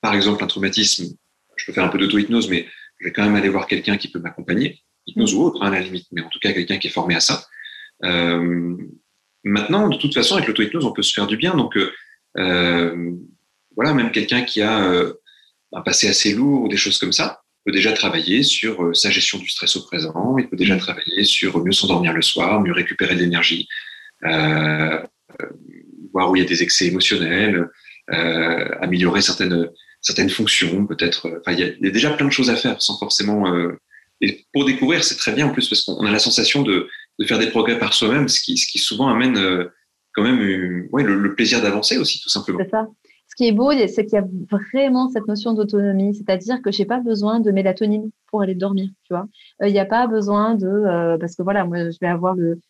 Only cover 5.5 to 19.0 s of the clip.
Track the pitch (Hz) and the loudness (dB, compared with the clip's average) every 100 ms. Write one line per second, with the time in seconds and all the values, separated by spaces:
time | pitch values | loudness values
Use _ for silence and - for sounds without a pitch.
5.5 | - 98 95 92 90 - 87 80 - 101 | 0 -2 -2 -4 -10 -10 -10 -8 -4 -2
6.5 | 95 87 95 80 - 90 82 - - - | -2 -2 -4 -4 -4 -2 0 0 -2 -6
7.5 | - - - - _ 90 87 85 85 87 | -20 -20 -20 -20 _ -2 0 2 2 0
8.5 | 87 85 87 - - _ _ _ _ - | 0 -2 -6 -10 -18 _ _ _ _ 0
9.5 | 101 - 190 208 135 147 - - 190 - | 0 2 2 2 2 0 0 2 2 0
10.5 | 107 104 170 131 - - - 101 110 170 | 0 0 0 -2 0 -2 0 -2 0 0
11.5 | 151 117 104 95 - - _ _ - 90 | 0 0 0 -2 -6 -20 _ _ -4 0
12.5 | 87 85 85 85 85 87 87 - _ _ | 2 2 2 0 -2 -6 -8 -14 _ _
13.5 | _ _ - 139 143 117 117 104 123 123 | _ _ -2 2 2 2 0 0 -2 0
14.5 | 107 107 107 95 90 85 - _ _ _ | 0 0 2 2 2 2 -4 _ _ _
15.5 | _ _ 92 - - 104 95 107 101 139 | _ _ -8 -2 0 2 2 2 2 4
16.5 | 139 107 101 104 - 92 - 190 - _ | 4 2 0 0 0 0 0 -2 -6 _
17.5 | _ 104 95 107 110 101 123 87 107 143 | _ -2 0 0 0 0 -2 0 2 2
18.5 | - 113 98 85 85 | 2 -2 -2 0 0